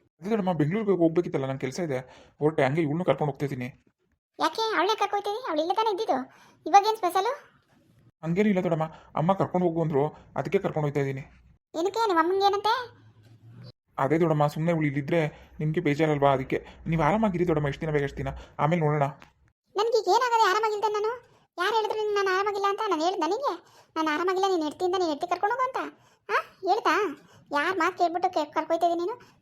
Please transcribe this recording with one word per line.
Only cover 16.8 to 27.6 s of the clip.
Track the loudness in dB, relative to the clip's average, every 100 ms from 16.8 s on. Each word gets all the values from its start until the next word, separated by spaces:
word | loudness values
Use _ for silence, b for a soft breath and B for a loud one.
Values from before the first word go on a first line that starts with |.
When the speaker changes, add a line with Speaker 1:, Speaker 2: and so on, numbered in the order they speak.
| -4
Speaker 1:
ನೀವು | 0
ಆರಾಮಾಗಿರಿ | 2 2 0 0 0
ದೊಡ್ಡಮ್ಮ, | 0 0
ಎಷ್ಟು | -4
ದಿನ | -2
ಬೇಕು | -2
ಅಷ್ಟು | -2 -6
ದಿನ, | -8 -10 B -2
ಆಮೇಲೆ | 0 2
ನೋಡೋಣ. | 2 0 0 -4 -20 _ _ _ _ -2
Speaker 2:
ನನ್ಗೆ | 2 2
ಈಗ | 4
ಏನಾಗದೆ | 2 4 4 4
ಆರಾಮಾಗಿಲ್ದೆ | 2 0 0 -2
ನಾನು? | 0 -2 -4 -12 b b -4
ಯಾರು | 0 0
ಹೇಳಿದ್ರು | 0 -2
ನಿನ್ಗೆ | 0
ನಾನು | 0 2
ಆರಾಮಾಗಿಲ್ಲ | 0 0 0 -2
ಅಂತ? | -2 -2
ನಾನು | 0
ಹೇಳ್ದೆ | 0 0
ನಿನಗೆ | -2 0 -2 -4 -12 b b -4
ನಾನು | -2
ಆರಾಮಾಗಿಲ್ಲ, | 0 0 0 2
ನೀನು | 0
ಹೆಂಡ್ತಿಯಿಂದ | -2 -2 -2 0
ನೀನು | 0
ಹೆಂಡ್ತಿ | -2 -4
ಕರ್ಕೊಂಡು | -2 -2
ಹೋಗು | -2 -2
ಅಂತ? | -4 -8 -12 b b -4
ಹಾ, | -4 -4 -8 -2
ಹೇಳ್ತಾ? | 0 2 0 0 -6 b b -6
ಯಾರ್ | -2